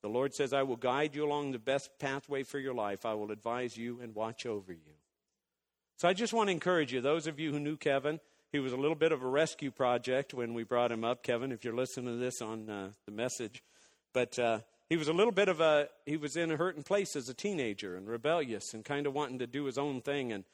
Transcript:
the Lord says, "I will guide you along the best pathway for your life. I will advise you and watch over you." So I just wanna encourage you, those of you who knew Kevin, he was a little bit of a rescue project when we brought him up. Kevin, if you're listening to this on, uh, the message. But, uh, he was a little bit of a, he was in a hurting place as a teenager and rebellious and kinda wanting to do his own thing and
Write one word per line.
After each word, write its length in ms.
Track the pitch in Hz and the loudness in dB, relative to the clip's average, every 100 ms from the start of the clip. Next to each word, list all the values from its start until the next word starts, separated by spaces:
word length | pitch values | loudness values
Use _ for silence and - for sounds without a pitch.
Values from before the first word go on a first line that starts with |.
the 60 | 104 | 0
Lord 260 | 117 139 | 0 0
says, 180 | - 139 | 0 0
"I 120 | 139 | 2
will 120 | 135 120 | 2 0
guide 380 | 127 131 156 | 2 2 0
you 100 | 139 | 0
along 280 | 151 147 143 | 0 0 -2
the 60 | 127 | -4
best 400 | 110 135 - _ | 0 0 -2 _
pathway 420 | 143 135 - 139 | -4 -4 -4 -6
for 160 | 135 143 | -4 -6
your 160 | 135 | -4
life. 320 | 123 104 101 117 | -2 -2 -2 -2
I 80 | |
will 160 | 107 104 | -2 -4
advise 460 | 107 117 120 123 110 | -6 -4 -2 -4 -6
you 240 | 117 120 | -8 -8
and 120 | 120 | -10
watch 320 | 107 110 113 | -6 -6 -4
over 280 | 123 104 92 | -6 -6 -6
you." 240 | 82 76 76 _ _ _ _ _ _ _ _ _ _ | -16 -16 -20 _ _ _ _ _ _ _ _ _ _
So 100 | 175 | 2
I 60 | |
just 180 | 190 226 | 4 2
wanna 180 | 233 202 | 4 4
encourage 420 | 175 180 180 139 | 2 2 2 2
you, 80 | 127 | 0
those 280 | 127 160 156 | 2 0 0
of 100 | 143 | -4
you 140 | 156 | -4
who 80 | 147 | -2
knew 160 | 147 151 | -4 -2
Kevin, 420 | 151 139 139 160 _ _ _ | 2 2 2 -4 _ _ _
he 80 | 147 | -2
was 120 | 131 | -2
a 40 | 127 | 0
little 180 | 143 | 0
bit 160 | 156 160 | 4 2
of 100 | 151 | 2
a 60 | 127 | 2
rescue 460 | 135 160 - 139 | 2 2 0 -8
project 600 | - 127 123 123 127 139 | 0 2 2 2 0 0
when 220 | 127 120 | -4 -4
we 80 | 117 | -4
brought 300 | 113 123 120 | 0 2 2
him 100 | 113 | 2
up. 220 | 117 120 | 0 -2
Kevin, 260 | - 120 135 | 0 0 0
if 140 | 120 | -4
you're 100 | 120 | -4
listening 320 | 117 127 - 123 | -2 -2 -4 -4
to 100 | 117 | -2
this 240 | 123 123 | -4 -4
on, 300 | 110 113 107 | -6 -6 -6
uh, 220 | 104 98 104 | -6 -8 -10
the 60 | - | -12
message. 540 | 104 123 - 110 - _ _ - _ _ | -4 -2 -2 -8 -10 _ _ -20 _ _
But, 260 | 127 123 - | 0 0 2
uh, 220 | 117 110 - _ _ | 2 2 -2 _ _
he 80 | 165 | 0
was 120 | 151 | 2
a 40 | |
little 200 | 170 226 | 4 4
bit 160 | 190 196 | 6 4
of 120 | 165 | 6
a, 280 | 160 151 147 - - | 6 6 4 -6 -4
he 100 | 151 | -4
was 200 | 147 156 | -2 0
in 160 | 165 | 0
a 40 | 156 | 2
hurting 280 | 180 151 | 0 -2
place 320 | 139 202 196 147 | 0 0 2 -4
as 120 | 123 | -6
a 60 | |
teenager 640 | 127 202 185 120 101 101 90 | -4 -2 0 -2 -2 -6 -8
and 100 | 98 | -6
rebellious 680 | 117 135 170 135 107 - | -2 2 2 0 -4 -6
and 120 | 110 | -10
kinda 260 | 107 147 143 | -4 -2 0
wanting 300 | 139 143 127 | 0 -2 -2
to 80 | 123 | -4
do 160 | 135 | -2
his 120 | 143 123 | -2 0
own 240 | 147 131 | -2 -2
thing 300 | 147 143 127 | -2 -2 0
and 140 | 104 95 | -4 -8